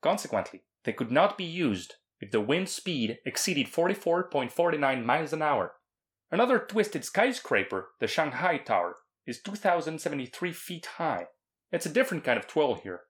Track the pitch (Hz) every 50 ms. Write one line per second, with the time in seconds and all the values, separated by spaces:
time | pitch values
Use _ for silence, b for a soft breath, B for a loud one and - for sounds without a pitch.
0 | - 156 185 208 - - 120 101 90 - - 95 _ _ _ _ _ - 107 -
1 | - 113 120 143 180 202 - - 185 170 160 180 175 135 101 92 92 - - _
2 | _ _ _ _ - 104 - 110 104 107 143 175 190 185 - - - 190 175 139
3 | 117 107 117 - _ 135 - - - - 180 143 127 - - - 170 185 202 202
4 | - 170 170 175 180 - - 147 131 117 - - 170 175 160 151 143 135 131 127
5 | 113 117 127 156 165 147 156 156 156 151 143 113 92 87 - _ _ _ _ _
6 | _ _ _ _ _ _ - 180 240 247 262 220 - - 202 220 208 208 - 160
7 | 123 - - - 220 262 254 - - - - 104 95 - - 95 - - _ _
8 | - 110 - - 156 147 131 123 165 180 170 139 - - 113 92 85 90 90 -
9 | _ _ _ _ _ - 120 - _ 208 202 214 - 196 175 170 151 151 160 151
10 | - 156 147 143 127 120 - - 180 180 165 - - - 180 165 - - - -
11 | 175 156 127 90 85 - _ _ _ _ _ _ _ _ - - - 196 147 226
12 | 262 - 196 156 - - 123 110 - - - 156 151 131 113 - - 98 90 87
13 | -